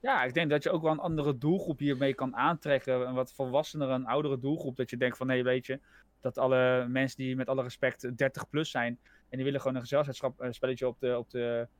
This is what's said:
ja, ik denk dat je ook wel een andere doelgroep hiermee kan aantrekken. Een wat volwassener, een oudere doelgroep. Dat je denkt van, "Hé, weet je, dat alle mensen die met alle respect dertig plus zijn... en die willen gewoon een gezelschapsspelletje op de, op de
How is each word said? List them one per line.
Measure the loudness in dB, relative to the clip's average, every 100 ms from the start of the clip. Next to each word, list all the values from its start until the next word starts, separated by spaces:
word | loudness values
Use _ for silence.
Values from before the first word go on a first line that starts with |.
ja, | 2 2
ik | 2
denk | 2 2
dat | 2
je | 2
ook | 2
wel | 2
een | 0
andere | 0 0 0 0
doelgroep | 2 2 0 -2
hiermee | 0 2 2
kan | 0 -4 2
aantrekken. | 2 2 2 0 2 0 0
Een |
wat | -2 -4
volwassener, | -2 0 0 0 -4 -2
een | -2 0
oudere | 0 0 -2
doelgroep. | -2 -2 -4 -4
Dat | -4
je | 0
denkt | 0 0
van, | 0
"Hé, | 2
weet | 2 0 -2
je, | -10 _ -20 _ _
dat | -6 0
alle | 4 6 6 4 0
mensen | 0 0 -2
die | -4 -2
met | -2
alle | -2
respect | -2 -2 -2 -2 -8 0
dertig | 0 0 -6
plus | -4 -2
zijn... | -2 -2 -4 _ -20 _
en | -4
die |
willen | -2 0
gewoon | -2 -4
een |
gezelschapsspelletje | -2 0 0 -2 -6 -4 -8 -2 -2 0 -2
op | -2
de, | -2 -2
op | -4
de | -4 -2 -2 -4